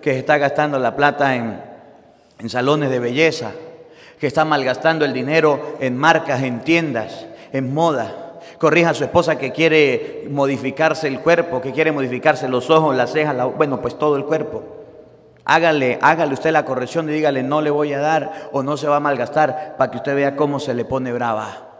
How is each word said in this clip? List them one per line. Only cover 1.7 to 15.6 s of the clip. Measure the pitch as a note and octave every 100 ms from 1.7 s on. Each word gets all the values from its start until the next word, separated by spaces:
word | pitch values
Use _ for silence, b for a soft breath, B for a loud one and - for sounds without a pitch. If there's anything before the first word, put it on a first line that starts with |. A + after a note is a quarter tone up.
| - - - _ _ _ _
en | A2+
salones | B2 C3 D3+ C#3+
de | B2+
belleza, | A#2+ B2 D#3+ - A2+ G2 - - - B B B
que | D3
está | D#3+
malgastando | D#3 D3+ B2+ B2+ D#3+ D#3+ D3
el |
dinero | B2+ B2+ D#3+ D#3 C#3 - -
en | C3 B2
marcas, | D#3 D#3+ - B2+
en | C3 A#2+
tiendas, | A#2+ E3 D#3+ A#2 G#2+ - - B B
en | C3+ C3
moda. | C#3+ E3 C#3 A2 - - - B B
Corrija | D#3+ D#3 E3+
a | C#3
su |
esposa | C#3 F3 E3 D#3
que | C3+
quiere | - D#3+ D#3 C#3+ B2 - - -
modificarse | C#3 C#3 C3+ B2+ C3+ D#3+ D#3 D3+
el | C3+
cuerpo, | D#3 E3+ E3+ B2+
que | -
quiere | C3+ D#3
modificarse | D3 C3 B2 D3+ D3+ C3+
los | B2+ A#2+
ojos, | D#3+ D#3 C3
las | B2+
cejas, | D#3 D3+ C3
la, | B2
bueno, | - D3+ C3
pues | B2+ -
todo | D3+ C#3+
el | C#3
cuerpo. | D#3 C#3 - - - - - - _ _ _ -
Hágale, | D#3